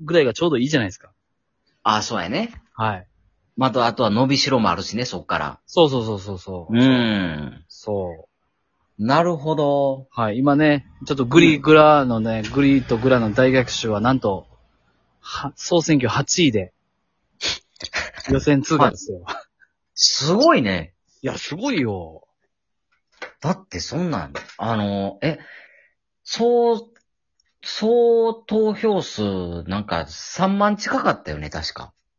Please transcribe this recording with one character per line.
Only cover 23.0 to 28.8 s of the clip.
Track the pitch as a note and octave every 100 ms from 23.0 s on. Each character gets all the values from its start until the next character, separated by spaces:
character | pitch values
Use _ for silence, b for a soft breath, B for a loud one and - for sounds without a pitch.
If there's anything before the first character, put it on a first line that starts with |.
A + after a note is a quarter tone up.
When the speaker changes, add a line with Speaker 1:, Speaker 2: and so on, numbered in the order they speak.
| _ - - _
Speaker 2:
だ | D3+
っ | F#3 -
て | -
そ | - C#3
ん | F3+
な | A#2+ D2+
ん、 | C#2+ - -
あ | A2 A2+
の、 | G2+ G2+ G2 -
え、 | D3 - B B B B B B _ _
そ | - - A#3 A#3+ A#3
う、 | A3 A3+ _ _ _ _ _ _ _
総 | - - G#3+ A#3+ A#3 A#3 A3+
投 | A3+ - G#3+ G#3+
票 | G#3